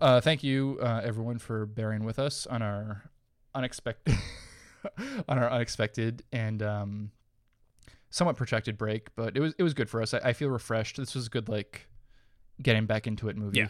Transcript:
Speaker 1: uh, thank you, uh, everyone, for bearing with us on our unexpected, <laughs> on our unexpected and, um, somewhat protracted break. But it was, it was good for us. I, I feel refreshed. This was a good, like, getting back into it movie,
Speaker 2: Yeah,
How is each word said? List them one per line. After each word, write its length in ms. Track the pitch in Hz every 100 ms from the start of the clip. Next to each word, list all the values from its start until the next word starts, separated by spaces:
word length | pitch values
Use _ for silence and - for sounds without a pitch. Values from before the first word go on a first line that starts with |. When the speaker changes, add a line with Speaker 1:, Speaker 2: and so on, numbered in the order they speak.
Speaker 1:
uh, 200 | 151 127
thank 220 | 147 160
you, 360 | 139 135 135 135
uh, 200 | 120 113
everyone, 340 | 110 113 113 120
for 260 | - 113 107
bearing 400 | 107 110 107 110
with 120 | 110
us 280 | 139 - -
on 140 | 120
our 420 | 110 101 107 101 - - _ _ _
unexpected, 640 | 135 127 - - 113 - 107 - - - - -
<laughs> 260 | - 208 - 262 262 -
on 100 | 135
our 140 | 120
unexpected 720 | 123 120 - 107 - 113 117 -
and, 320 | 120 110 110
um, 480 | 107 104 101 104 104 - _ _ _ _ _ _ - - _
somewhat 280 | - 175 143
protracted 400 | 123 113 113 104
break. 360 | 107 110 - -
But 200 | 113 107
it 60 |
was, 120 | 160 156
it 60 |
was 100 | 175
good 160 | 139 120
for 120 | 113
us. 120 | 110
I, 60 | 127
I 140 | 131
feel 140 | 117 147
refreshed. 460 | 123 - 113 110 -
This 180 | 131
was 140 | 135 117
a 20 |
good, 200 | 123 107
like, 400 | 107 101 - - - - - - - - -
getting 240 | 123 110 110
back 200 | 110 113
into 200 | 107 110
it 80 | 101
movie, 220 | 104 101
Speaker 2:
Yeah, 80 | 104